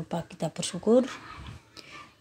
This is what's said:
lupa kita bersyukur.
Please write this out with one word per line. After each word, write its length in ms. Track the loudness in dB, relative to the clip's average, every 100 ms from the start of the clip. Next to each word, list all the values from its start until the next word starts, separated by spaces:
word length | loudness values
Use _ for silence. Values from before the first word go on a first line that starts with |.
lupa 220 | -2 -4 -6
kita 260 | -4 -4
bersyukur. 560 | -4 -6 -2 6 6 6 0 -14 -14 -14 -14 _ -20 -18 -18 -20 _